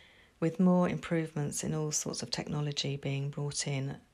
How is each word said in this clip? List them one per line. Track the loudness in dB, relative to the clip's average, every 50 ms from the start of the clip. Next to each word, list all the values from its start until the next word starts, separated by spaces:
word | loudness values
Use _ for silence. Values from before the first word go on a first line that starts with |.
| -20 -20 -20 -20 -20 _ _ 0
With | 0 0 4 6
more | 6 8 8 6 6
improvements | 4 0 -2 -2 0 0 0 0 0 -2 -2 -2 -2 -2 -4 -2
in | -2 -2
all | 0 0 0
sorts | 0 -2 -2 -2 -4 -6 -6
of | -6
technology | -6 -6 -4 -4 -2 -2 -2 -2 -2 -2 -2 -2 -2
being | -2 -4 -4 -2 -2 -2 -4
brought | -4 -4 -4 -4 -4 -4 -2
in | -2 -2 -2 -2 -4 -6 -10 -14 _